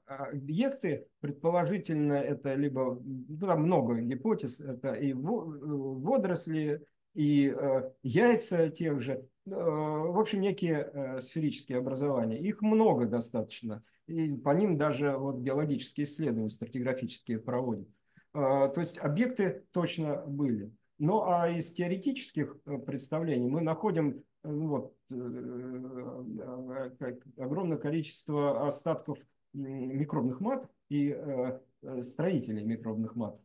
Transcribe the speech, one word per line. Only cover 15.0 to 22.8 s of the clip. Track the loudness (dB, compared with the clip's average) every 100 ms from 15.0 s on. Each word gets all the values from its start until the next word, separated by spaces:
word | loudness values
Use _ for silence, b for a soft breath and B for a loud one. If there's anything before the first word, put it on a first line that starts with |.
| 2 0
вот | -2 -2
геологические | 0 0 2 -2 -4 -4
исследования | -4 -2 0 0 -2
стратиграфические | -4 -8 -4 -2 -2 -2 -8 -6 -6
проводят. | -2 -2 0 -4 -6 _ b b b
Э, | -2 2 4 4
то | 2
есть | -4 -2
объекты | -2 2 2 2 0 0 -6
точно | -2 -2 0 -2 -2 -4
были. | -2 0 0 -4 -14 _ -2
Ну, | 2 4
а | 4 4 4
из | 2 -2
теоретических, | -2 -2 0 -2 -2 -4 -2 -4 -4 -8
э, |
представлений | -8